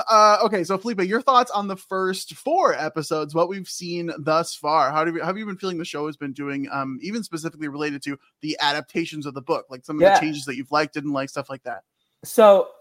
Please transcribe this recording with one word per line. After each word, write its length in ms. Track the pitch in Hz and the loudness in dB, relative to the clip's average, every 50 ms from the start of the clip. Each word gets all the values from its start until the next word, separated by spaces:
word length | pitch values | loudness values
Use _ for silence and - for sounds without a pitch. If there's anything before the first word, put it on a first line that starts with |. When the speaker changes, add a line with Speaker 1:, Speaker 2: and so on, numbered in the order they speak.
| 214 - | 2 4
Speaker 1:
uh, 280 | 220 214 214 214 208 190 233 | 6 8 8 8 8 6 4
okay, 200 | 208 214 190 170 | 2 0 0 0
so 140 | 151 196 | -2 -2
Felipe, 240 | 190 190 240 233 185 185 | -2 -2 -4 -2 -2 -2
your 140 | 185 208 240 | 0 0 0
thoughts 280 | 262 277 262 247 240 247 | 2 4 4 4 4 2
on 180 | - 202 202 196 | 0 -4 -4 -4
the 80 | 190 | -8
first 580 | 185 - _ 190 190 185 185 190 185 - - 156 | -10 -10 _ -4 -4 -2 -4 -4 -6 -10 -14 -18
four 380 | - - 269 320 381 339 233 156 | -10 -4 -2 0 2 2 2 0
episodes, 580 | 123 151 156 - 165 143 - 165 156 151 147 151 | -2 -4 -6 -6 -6 -6 -4 -4 -4 -4 -2 0
what 160 | 165 175 175 | 0 0 0
we've 200 | 196 196 180 - | -2 -8 -10 -12
seen 420 | - - 180 175 170 175 170 165 156 160 | -12 -10 -8 -8 -6 -6 -6 -6 -8 -6
thus 340 | 139 160 156 165 170 - - | -2 0 0 0 0 -2 -6
far. 380 | - - 147 156 160 139 131 | -6 -2 0 2 2 2 2
How 120 | 147 156 160 | 2 0 0
do 80 | 170 165 | 0 -2
we, 80 | 165 | -4
how 60 | 156 | -4
have 100 | 170 190 | -4 -6
you 80 | 208 220 | -6 -8
been 120 | 208 190 | -10 -10
feeling 200 | - 196 185 180 160 | -8 -6 -6 -6 -6
the 60 | 170 | -8
show 200 | - - 147 147 | -8 -6 -6 -6
has 100 | 156 147 | -6 -8
been 160 | - 147 139 127 | -8 -10 -10 -8
doing, 340 | 143 143 143 139 139 139 - | -8 -8 -8 -6 -6 -6 -6
um, 280 | - 139 135 135 131 120 | -6 -6 -6 -6 -8 -10
even 220 | 127 180 214 240 196 | -10 -8 -8 -8 -8
specifically 440 | - 170 160 151 165 156 151 156 147 | -8 -10 -10 -8 -8 -8 -8 -8 -8
related 340 | 139 147 151 151 143 139 - | -6 -6 -6 -6 -6 -6 -8
to 160 | 139 143 - _ _ _ _ | -8 -10 -10 _ _ _ _
the 160 | - 156 151 - | -8 -8 -4 -2
adaptations 680 | 147 143 143 151 147 - - 180 170 160 156 151 139 | 0 0 0 -2 -4 -6 -6 -6 -6 -6 -8 -10 -10
of 80 | 147 131 | -10 -10
the 80 | 139 | -8
book, 240 | 123 - 156 127 - - | -4 -2 -2 -2 -4 -8
like, 160 | 131 127 - | -16 -16 -12
some 120 | - 151 | -8 0
of 40 | 151 | 4
Speaker 2:
Yeah. 120 | 170 196 196 | 6 6 6
Speaker 1:
the 60 | 175 | 6
changes 260 | 151 156 151 147 135 | 4 0 -4 -6 -6
that 100 | 143 127 | -8 -8
you've 140 | 127 131 - | -8 -6 -2
liked, 220 | 147 147 156 143 - | 0 0 0 0 -4
didn't 200 | 151 139 147 143 | -8 -6 -4 -4
like, 160 | 135 135 135 | -4 -6 -6
stuff 200 | - 147 135 - | -8 -10 -10 -8
like 140 | 135 127 - | -12 -12 -10
that? 200 | 123 113 95 - _ _ _ _ _ _ _ - | -10 -12 -12 -14 _ _ _ _ _ _ _ -16
Speaker 2:
So, 460 | - - 240 214 208 202 185 - - - _ | 0 6 8 10 10 10 8 6 0 -8 _